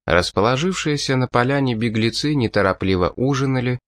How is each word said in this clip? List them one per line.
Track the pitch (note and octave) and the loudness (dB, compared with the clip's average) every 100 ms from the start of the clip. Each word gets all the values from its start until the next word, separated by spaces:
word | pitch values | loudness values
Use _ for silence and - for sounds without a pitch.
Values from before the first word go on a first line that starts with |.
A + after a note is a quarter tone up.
Расположившиеся | - E2+ F2 - G#2+ B2+ F3 F#3 D#3 D3 - C3 | 0 2 2 2 2 2 -2 -2 -2 -2 -2 -2
на | B2+ | 0
поляне | B2 B2 C#3 C3 | 0 0 0 0
беглецы | A2+ A#2 G#2+ A2+ A2 D3 | 0 -2 0 -2 -2 -2
неторопливо | D3 A2 G#2 F#2+ F#2 F#2+ F#2 F2 - | 0 0 0 0 0 0 2 0 0
ужинали | C3 C3+ C3+ C3 B2 B2 | -2 0 0 -2 -2 -4